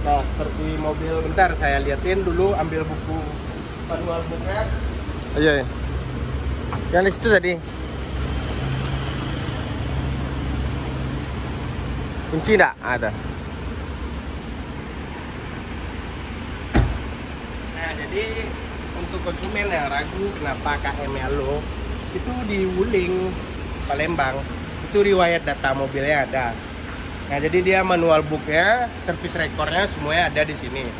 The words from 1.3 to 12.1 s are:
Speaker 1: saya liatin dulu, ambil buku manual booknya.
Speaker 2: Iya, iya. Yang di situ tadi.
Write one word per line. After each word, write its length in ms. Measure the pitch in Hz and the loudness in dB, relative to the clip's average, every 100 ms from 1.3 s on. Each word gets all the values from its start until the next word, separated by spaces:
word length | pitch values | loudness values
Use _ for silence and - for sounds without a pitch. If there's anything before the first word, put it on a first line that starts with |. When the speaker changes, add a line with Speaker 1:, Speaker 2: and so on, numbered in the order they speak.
| - 180 - | 6 4 6
Speaker 1:
saya 240 | 143 139 | 2 2
liatin 480 | 139 139 180 190 175 | 2 0 2 2 2
dulu, 240 | 170 190 | 4 4
ambil 320 | 196 160 160 | 4 0 0
buku 320 | 156 156 - 160 160 151 - - - - - | -2 -4 -4 -4 -4 -6 -6 -8 -8 -8 -4
manual 320 | - 170 165 160 | -4 -2 -2 -2
booknya. 400 | 160 - 202 - - - - - - - - | -4 -2 0 0 0 -2 -4 -4 -6 -2 4
Speaker 2:
Iya, 240 | 156 147 | 4 4
iya. 20 | 131 - - - - - - - - - - - - | 0 -2 -4 -4 -4 -4 -2 -2 -2 -2 -4 -4 2
Yang 120 | 170 196 | 4 4
di 40 | 190 | 2
situ 120 | 233 | 6
tadi. 220 | 202 175 175 151 - - - - - - - - - - - - - - - - - - - - - - - - - - - - 65 67 - - 67 - 67 - - - - - - - - - | 6 6 2 -4 -8 -8 -6 -6 -4 -2 -2 -2 -2 -2 -2 -2 -2 -2 -4 -4 -4 -4 -4 -4 -4 -2 -2 -2 -2 -2 -2 -2 -2 -2 -2 -4 -4 -4 -4 -4 -4 -4 -4 -4 -4 -4 -4 -4